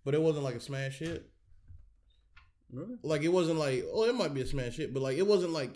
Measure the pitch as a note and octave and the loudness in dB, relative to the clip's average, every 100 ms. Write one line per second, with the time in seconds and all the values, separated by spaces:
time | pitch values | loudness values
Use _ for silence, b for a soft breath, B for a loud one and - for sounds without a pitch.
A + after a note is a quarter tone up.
0 | C3+ D3 D#3+ D3+ C3+ A#2 - C3+ C3+ C3+ | 0 2 4 2 -2 -4 -6 -6 -4 -6
1 | D#3+ E3+ - _ _ - - - - _ | -6 -8 -12 _ _ -20 -20 -20 -20 _
2 | _ _ _ - - _ - B2 G3 B3 | _ _ _ -20 -20 _ -16 -12 -10 -8
3 | D3+ D3+ D#3+ F3+ E3 D#3+ C#3+ B2+ - - | -2 0 4 4 4 2 2 0 0 2
4 | A3+ B3 E3+ C#3 C3 C#3 A#2+ A#2+ D3 C3 | 2 2 0 -2 -2 -2 -2 -4 -4 -2
5 | C3+ C3+ G3+ G3+ F3 D#3+ C3 | 0 2 4 4 4 -2 -4